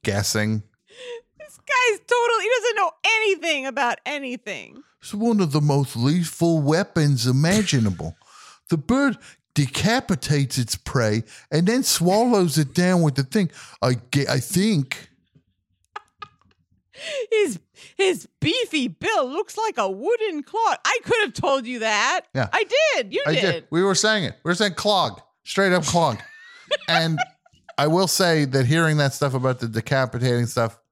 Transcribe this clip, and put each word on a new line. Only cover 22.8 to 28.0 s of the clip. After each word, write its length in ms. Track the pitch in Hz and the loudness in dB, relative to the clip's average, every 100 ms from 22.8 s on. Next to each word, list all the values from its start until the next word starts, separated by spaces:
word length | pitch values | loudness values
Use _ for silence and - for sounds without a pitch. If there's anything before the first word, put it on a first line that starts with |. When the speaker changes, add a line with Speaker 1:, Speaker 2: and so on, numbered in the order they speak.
| 622 453 214 | 2 0 -4
Speaker 2:
You 80 | 302 571 | -4 -2
Speaker 1:
I 60 | 170 | 0
Speaker 2:
did. 60 | |
Speaker 1:
did. 260 | 190 170 - | 0 -2 -4
We 140 | 165 | -2
were 120 | 196 185 | 0 2
saying 280 | 214 214 | 2 0
it. 120 | 151 - 160 | -2 -6 -6
We 40 | |
were 60 | 175 | -2
saying 200 | 208 165 | -2 -2
clog. 460 | 208 202 139 101 _ _ | 0 0 0 -4 _ _
Straight 300 | - - 196 | -8 0 2
up 100 | 180 | 2
clog. 360 | 147 170 156 110 - - - | 2 2 0 -2 -10 -20 -20
Speaker 2:
<laughs> 340 | - - 587 - | -20 -6 -6 0
Speaker 1:
And 320 | - - - 740 _ _ _ - - | 0 0 -2 -4 _ _ _ -12 -2
I 100 | 147 | 2
will 200 | 170 | 2